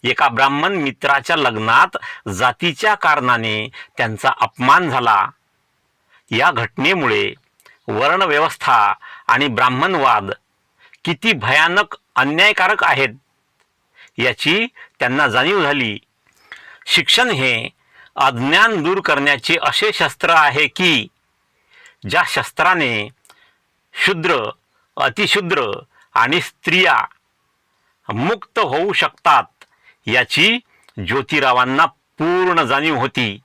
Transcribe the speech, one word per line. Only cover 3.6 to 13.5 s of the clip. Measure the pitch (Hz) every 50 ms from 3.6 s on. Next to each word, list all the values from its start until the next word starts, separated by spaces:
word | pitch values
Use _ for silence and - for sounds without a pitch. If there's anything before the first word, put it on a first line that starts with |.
| 107 131 - - - _ _
त्यांचा | - 123 113 110 104 - 131 - -
अपमान | 113 - _ - 127 127 147 175 180 156
झाला. | 120 131 120 117 107 98 98 120 - _ _ _ _ _ _ _ _ _ _ _ _ _ _ _ _ _ _ _
या | 110 110 135 180
घटनेमुळे | 175 117 117 - _ - 131 160 190 180 147 123 107 101 101 98 - _ _ _ _ _ _ - _ _ _
वर्णव्यवस्था | - 107 107 127 147 170 190 196 175 147 147 156 160 - - - - 127 113 104 101 92 _ - - - - -
आणि | - 117 123 143
ब्राह्मणवाद | 143 117 104 127 127 127 127 151 185 190 160 135 131 113 107 98 98 - _ _ _ _ _ _ _ _ _ _ _ _ _ _
किती | 165 160 - - 226 214
भयानक | 135 - 117 135 147 156 170 175 196 208 - - - _ _ _
अन्यायकारक | 123 131 139 151 165 190 214 208 - 185 - 214 - -
आहेत, | 180 139 135 135 123 110 131 _ _ _ _ _ _